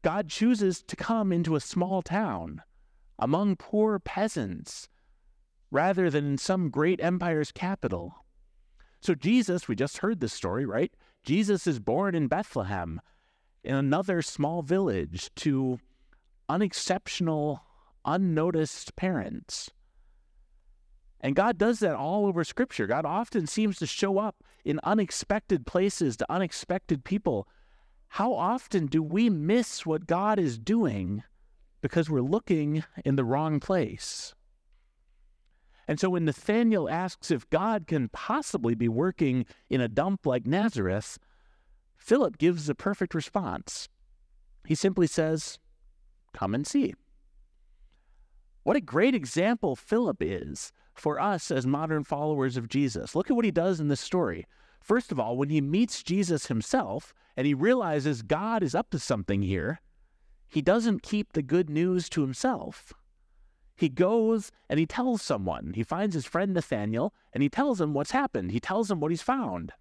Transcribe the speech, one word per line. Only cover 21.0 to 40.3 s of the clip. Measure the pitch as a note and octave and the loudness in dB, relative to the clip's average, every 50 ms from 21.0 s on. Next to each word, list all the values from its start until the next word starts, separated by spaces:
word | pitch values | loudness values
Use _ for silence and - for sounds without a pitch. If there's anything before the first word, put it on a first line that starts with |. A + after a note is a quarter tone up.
| _ - _ _ | _ -20 _ _
And | - C3+ C#3 | -4 0 2
God | F#3+ G3 A#3 A#3+ | 4 2 2 2
does | E3 G3+ A3+ A#3+ A3 | 4 2 2 4 4
that | G#3+ F3 D3+ | 2 2 2
all | A2 C3+ D#3 F#3 G#3+ G#3 | 0 -2 -2 0 2 2
over | G3+ F#3 E3+ D#3+ | 2 2 0 -2
Scripture. | - - - F3 E3+ - - A#2 | -2 0 -2 -2 -2 0 -4 0
God | F#2+ A#2 C#3+ D#3+ | 0 2 0 0
often | D3 E3 G3+ A#3 - - A3 E3 | 0 -2 -2 -4 -2 -2 -2 -2
seems | D3 - - A3 G#3 F#3+ - | 0 0 0 0 0 0 -2
to | E3 | -6
show | C#3+ - - - G3 G3 G3 | -6 -2 -2 0 2 2 0
up | G#3+ G#3+ - _ - _ - _ _ | 0 -2 -6 _ -20 _ -20 _ _
in | D3+ D3 D#3 - | -2 -2 -2 0
unexpected | - G#3 A3 G3+ - - - - - G3+ G#3+ - - G3 D#3 B2 | 2 2 2 2 0 -4 -8 -2 -2 -2 -2 0 0 -2 -2 -2
places | - - F3+ F#3+ G3+ - - F3 C3+ A2+ | 0 0 2 2 2 0 0 0 0 0
to | - - - | -2 -4 -2
unexpected | - F3+ F#3+ E3 - - - - F3 F#3+ _ - E3 C#3 - | 0 -2 -2 -2 -4 -10 -6 -4 -4 -4 _ -2 -2 -2 0
people. | - F#3 G3+ - F3 B2+ G2+ - _ _ _ _ _ _ _ _ _ _ _ _ _ | -2 -4 0 0 0 0 0 -4 _ _ _ _ _ _ _ _ _ _ _ _ _
How | - - G3 A#3+ A#3+ | -4 -2 0 0 0
often | - E3+ F#3+ A#3 C4 - - - F#3+ D#3+ | 0 0 0 -2 -2 -4 -2 0 0 0
do | C#3 C#3 D#3+ | 2 2 0
we | D#3+ D3+ E3 G3+ A#3+ A#3 | 0 2 2 4 4 4
miss | G3 D#3 D3 E3 G#3+ B3 A3+ - - - - | 4 2 2 2 2 2 2 0 -6 -8 -4
what | E3 D#3 D#3 - | -2 -2 -2 0
God | - E3+ F3 G3 G#3+ G#3+ | 0 0 2 2 2 2
is | G#3 F3 C#3+ A#2+ A2+ | 2 2 0 0 -4
doing | A2+ E3 G#3+ A#3 A3 D3+ G#2+ G2 F#2 F2 G2+ G#2+ - - _ _ - _ _ _ - _ _ _ | -2 0 2 2 2 2 0 -2 -2 -2 -4 -4 -6 -12 _ _ -20 _ _ _ -20 _ _ _
because | - - - E3+ E3 D#3 | -6 0 0 0 0 2
we're | D#3 C3 | 0 0
looking | B2 C3+ F3 A3+ - - E3+ D#3 D3 D3 D3+ D#3 D#3 - _ - - | 2 2 0 -2 0 0 0 0 2 0 0 -2 -4 -6 _ -4 0
in | C#3 C#3 | 0 2
the | C#3 C3 | 2 2
wrong | A#2 B2+ C#3+ D#3 D#3+ D#3 C#3+ | 2 0 0 0 0 0 -2
place? | - - F#3+ F3+ C#3 - - - - - - - - - - _ _ _ _ _ _ _ _ _ _ _ _ _ _ _ _ _ _ _ _ _ _ _ _ _ _ _ _ _ _ | 0 0 0 0 0 -2 -4 -10 -12 -12 -10 -10 -12 -14 -16 _ _ _ _ _ _ _ _ _ _ _ _ _ _ _ _ _ _ _ _ _ _ _ _ _ _ _ _ _ _
And | - D3+ D3+ | -6 -2 0
so | - F#3 | 2 2
when | F3+ F3 E3 | 2 2 2
Nathanael | D#3 C3 - - - G#3 A3+ A#3+ A3+ A3 F#3+ D3+ - | 0 0 -2 -2 0 2 4 4 4 4 2 2 0
asks | D#3 E3+ F#3 F#3 - _ - - | -2 -2 -2 -4 -6 _ -2 -2
if | E3+ B2 - _ | -2 -2 0 _
God | - D#3 F#3+ A3 A3+ G#3 D#3+ | 0 0 2 2 0 -2 -2
can | - E3 D3 B2 G#2+ | -2 -2 0 0 -2
possibly | - - - - G#3+ C#4+ - - - C3 A#2 A#2 A#2 | -4 -10 -4 -2 -2 -2 -2 -4 -4 0 0 0 2
be | A2 A#2+ A#2 | 2 2 0
working | A2+ A#2 D#3+ F#3 F#3 - E3 C#3 B2+ B2+ A#2 _ - _ _ _ | 2 2 0 0 2 2 2 2 2 0 -2 _ -8 _ _ _
in | C3 C3 | 0 0
a | B2 | 0
dump | A2+ G#2 C3+ D3+ F#3+ G3+ F#3+ _ | 2 0 0 0 2 0 0 _
like | D3 | 0